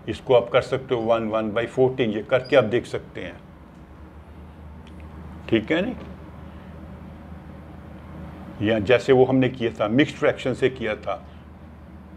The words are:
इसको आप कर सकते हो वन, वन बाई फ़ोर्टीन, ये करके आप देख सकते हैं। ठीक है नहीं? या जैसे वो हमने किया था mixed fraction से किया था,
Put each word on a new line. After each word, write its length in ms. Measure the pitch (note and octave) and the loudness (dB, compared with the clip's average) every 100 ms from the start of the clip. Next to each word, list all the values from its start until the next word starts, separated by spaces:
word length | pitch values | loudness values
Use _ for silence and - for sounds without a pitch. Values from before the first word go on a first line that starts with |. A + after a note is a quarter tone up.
| - | -8
इसको 260 | G#2 - | -4 4
आप 140 | B2 A#2 | 4 6
कर 80 | C3 | 2
सकते 320 | - C3 C3 | 2 -2 -2
हो 60 | B2 | 0
वन, 280 | A2+ A2+ A2 | 2 2 2
वन 220 | A2 A2 | -2 -2
बाई 140 | G#2 A#2 | -2 -2
फ़ोर्टीन, 440 | - C3 C3 A#2+ | 2 2 2 0
ये 120 | G#2+ G#2 | -2 0
करके 260 | C3 - C#3+ | 0 4 4
आप 80 | |
देख 220 | G#2+ A#2 - | 4 2 -2
सकते 340 | A#2 - - | -8 -10 -12
हैं। 160 | F#2 - - - - - - - - - - - - - - - - - - - - - - | -12 -14 -18 -20 -20 -20 -20 -20 -20 -20 -20 -20 -20 -18 -18 -18 -18 -18 -16 -16 -16 -14 0
ठीक 240 | A2+ A2 | 0 2
है 80 | D#3+ | 0
नहीं? 120 | G#3 A#3 - - - - - - - - - - - - - - - - - - - - - - - - - - G#2 | -2 -6 -12 -16 -18 -18 -18 -18 -18 -16 -16 -16 -16 -18 -16 -18 -18 -18 -18 -18 -18 -18 -16 -16 -16 -16 -14 -4 0
या 100 | A2 | 2
जैसे 340 | G2 A#2+ - | 6 6 8
वो 120 | C3 | 8
हमने 240 | B2+ C3 B2+ | 8 6 2
किया 220 | B2+ A2+ | 2 -2
था 180 | A2 G#2+ | 0 2
mixed 280 | A#2 C#3+ - | 4 2 2
fraction 380 | D3 - C3+ | 0 2 0
से 140 | A#2+ C3+ | 0 0
किया 260 | C3 A2+ G2+ | 0 -4 -4
था, 280 | G#2 F2+ - - - - - - - - - | -6 -8 -10 -20 -20 -20 -20 -20 -20 -20 -18